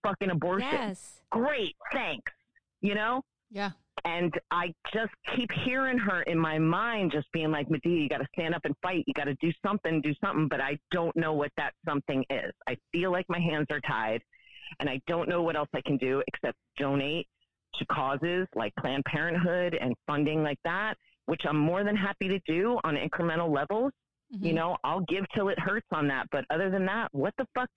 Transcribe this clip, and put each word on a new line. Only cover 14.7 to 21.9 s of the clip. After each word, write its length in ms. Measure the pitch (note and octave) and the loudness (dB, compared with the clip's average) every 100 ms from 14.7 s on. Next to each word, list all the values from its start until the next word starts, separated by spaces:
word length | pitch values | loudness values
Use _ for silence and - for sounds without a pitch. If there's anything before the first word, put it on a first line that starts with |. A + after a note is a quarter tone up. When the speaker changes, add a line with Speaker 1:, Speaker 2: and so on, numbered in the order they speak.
| - | -6
Speaker 1:
and 100 | C#3+ | -4
I 120 | C3 - | -4 -2
don't 200 | E3+ E3 | -2 0
know 120 | F3 | 2
what 120 | E3 D3+ | 2 0
else 140 | D3 | -2
I 80 | C#3+ | -2
can 160 | - C#3 | 0 0
do 240 | C3 C3+ - | 2 0 0
except 300 | - A#2+ - _ - | -2 -4 -4 _ -4
donate 500 | C#3 C#3 C#3 E3 - _ _ _ _ - | 0 0 0 -4 -6 _ _ _ _ -8
to 100 | C#3 | -4
causes 600 | - C3+ C#3 E3+ F3+ F#3+ - | 0 0 0 0 0 0 -2
like 180 | G#2+ - | -4 -2
Planned 260 | - C#3 - | -4 -2 -2
Parenthood 680 | D3 E3+ E3+ F3 F3+ F3 D#3+ | 0 0 2 2 2 0 0
and 140 | B2+ A#2+ - | -2 -4 -2
funding 340 | D3 D3 D#3 | 0 2 2
like 180 | D3+ C#3 | 0 -2
that, 320 | E3 F3+ G#3+ - _ _ - | -2 -2 -2 -6 _ _ -4
which 160 | D#3+ D3+ | -2 0
I'm 120 | D3+ | 2
more 260 | D3+ F#3 | 4 4
than 120 | G#3 | 2